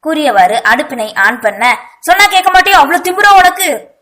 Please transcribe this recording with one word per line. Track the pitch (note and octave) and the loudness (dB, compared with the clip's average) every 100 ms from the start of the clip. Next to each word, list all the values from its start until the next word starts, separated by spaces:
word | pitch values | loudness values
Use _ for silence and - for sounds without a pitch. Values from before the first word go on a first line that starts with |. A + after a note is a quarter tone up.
கூறியவாறு | - D#4 D4 G#3 F#3 A3 | -4 -4 0 0 0 0
அடுப்பினை | - A#3+ D4+ B3 G#3+ - | -2 -2 -4 -8 -8 -2
ஆன் | G3 A#3+ | -2 -2
பண்ண, | G#3+ - A#3+ A#3 - _ | -6 -4 -4 -4 -8 _
"சொன்னா | - F#4 G4+ | -2 0 2
கேட்க | G4 F#4 | 0 2
மாட்டியோ, | F#4 F#4 F#4+ | 0 2 2
அவ்வளவு | C#4+ F4 | 2 0
திமிரா | F4+ F#4 G4+ | -4 0 4
உனக்கு?" | G4 F4+ F#4 F#4 A3+ - _ | 6 4 0 -4 -6 -8 _